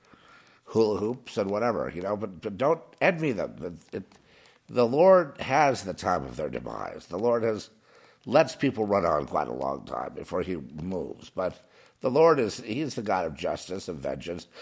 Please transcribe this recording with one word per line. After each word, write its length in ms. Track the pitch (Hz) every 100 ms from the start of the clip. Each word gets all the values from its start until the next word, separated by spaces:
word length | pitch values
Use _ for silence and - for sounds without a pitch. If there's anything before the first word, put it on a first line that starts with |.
| _ - _ - _ _ -
hula 320 | 110 107 98
hoops 400 | 107 127 - -
and 120 | 98
whatever, 420 | 101 120 95 65
you 80 | 78
know. 140 | 92 104
But, 260 | 107 87
but 160 | 107 95
don't 240 | 139 165 - _
envy 320 | 156 170 160
them. 440 | 101 69 53 87 80 -
It, 60 | -
it, 60 | 95 - _ _ - _ -
the 180 | 117 117
Lord 520 | 135 185 185 151 -
has 420 | - 135 147 117
the 100 | 98
time 300 | 82 92 87
of 140 | 67 62
their 120 | 73
demise. 580 | 62 60 53 50 - -
The 120 | 90
Lord 240 | 117 117
has 260 | 113 107 - _ _ - - _ -
lets 300 | 139 156 -
people 300 | 139 107 107
run 200 | 101 85
on 200 | 73 69
quite 220 | 78 67
a 60 |
long 320 | 64 67 69 -
time 280 | 62 65
before 280 | 78 76 92
he 140 | 87 87
moves. 720 | 64 76 87 92 71 - -
But 300 | - 90 - _ _ - _
the 100 | 131
Lord 280 | 131 165 147
is, 200 | 110 -
he's 360 | 117 117 151 123
the 60 |
God 240 | 104 95 82
of 100 | 69
justice, 520 | 85 76 - 92 92
of 100 | 78
vengeance. 500 | 69 67 82 85 - -